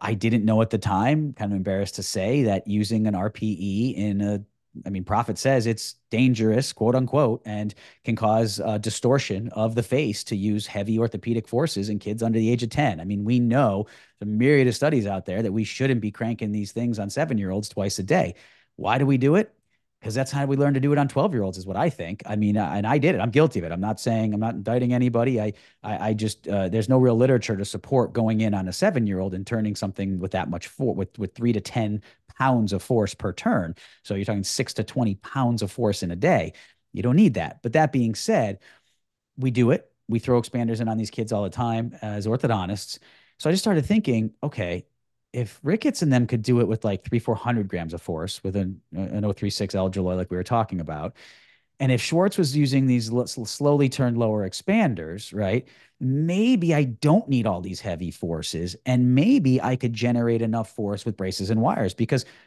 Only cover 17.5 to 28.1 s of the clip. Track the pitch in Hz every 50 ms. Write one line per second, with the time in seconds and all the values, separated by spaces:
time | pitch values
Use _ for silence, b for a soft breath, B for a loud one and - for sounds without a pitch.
17.5 | 95 104 104 - - 107 95 104 - - 95 98 - 90 - 90 - b b b
18.5 | b b b b b - - 101 117 131 139 135 139 123 131 143 160 208 220 -
19.5 | _ _ _ _ _ _ _ _ _ _ - 117 110 131 135 - 143 143 139 135
20.5 | 139 135 143 143 139 135 131 143 143 143 139 135 - 135 165 214 151 113 98 95
21.5 | 90 92 90 95 92 104 160 170 - - 85 85 101 - - - 107 107 104 104
22.5 | 104 110 98 71 82 101 101 110 143 151 131 175 160 90 101 117 104 147 160 -
23.5 | - 98 85 80 85 90 101 107 107 - - 123 113 113 110 107 104 104 110 113
24.5 | - - 98 110 120 123 127 123 123 123 123 123 117 117 120 135 127 110 107 107
25.5 | 101 b b b b b - 107 107 - 95 110 107 104 110 107 - _ - -
26.5 | 101 98 95 90 101 113 104 120 131 127 131 123 113 113 127 135 131 117 - -
27.5 | 104 95 101 - - 95 - - 139 127 113 -